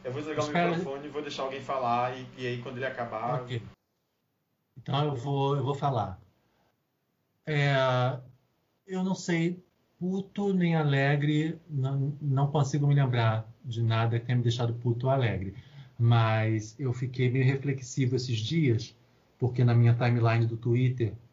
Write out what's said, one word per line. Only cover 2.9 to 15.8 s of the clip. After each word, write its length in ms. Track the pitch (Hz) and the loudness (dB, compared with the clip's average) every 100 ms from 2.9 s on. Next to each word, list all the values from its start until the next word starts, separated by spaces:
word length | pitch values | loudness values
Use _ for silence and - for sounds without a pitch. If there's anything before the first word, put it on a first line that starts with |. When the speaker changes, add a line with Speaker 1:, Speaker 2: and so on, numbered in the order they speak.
| 127 117 110 117 127 | -6 -8 -6 -4 -4
Speaker 2:
Ok. 180 | 120 120 98 - _ _ _ _ _ _ _ _ _ - | -4 -8 -10 -20 _ _ _ _ _ _ _ _ _ -16
Então 280 | 127 135 | -4 -2
eu 120 | 151 127 | 0 -2
vou, 400 | 143 139 139 139 | -2 0 0 0
eu 80 | |
vou 100 | 127 | -2
falar. 460 | 143 143 120 98 92 _ _ _ _ _ _ _ _ _ _ _ _ | -2 -2 -2 -4 -8 _ _ _ _ _ _ _ _ _ _ _ _
É, 760 | - 147 143 135 131 127 127 127 - - _ _ _ _ - | -4 0 2 4 2 2 0 -2 -12 -20 _ _ _ _ -8
eu 160 | 185 | -4
não 120 | 185 180 | -2 -2
sei, 440 | - 165 165 180 _ _ _ _ | 0 0 0 -2 _ _ _ _
puto 560 | 180 190 190 - 202 | -4 -4 -6 -4 0
nem 220 | 185 170 165 | 2 2 2
alegre, 840 | 147 139 139 147 147 151 160 165 - | 4 4 4 2 2 2 0 -4 -6
não, 480 | 147 131 139 135 143 | -4 -2 0 -2 -2
não 260 | 147 131 143 | -2 2 2
consigo 340 | 151 - 151 143 | 2 0 2 2
me 80 | |
lembrar 540 | 143 131 120 113 110 - - | 4 2 2 2 0 -4 -16
de 180 | 127 113 | -10 -2
nada 380 | 117 113 117 117 | 0 2 2 -2
que 60 | - | 0
tenha 100 | 123 | 0
me 80 | |
deixado 300 | 120 117 120 | 2 0 -2
puto 320 | 117 123 113 127 | -2 -2 0 0
ou 60 | |
alegre. 420 | 135 113 95 95 - - - | 2 2 -2 -6 -10 -18 -20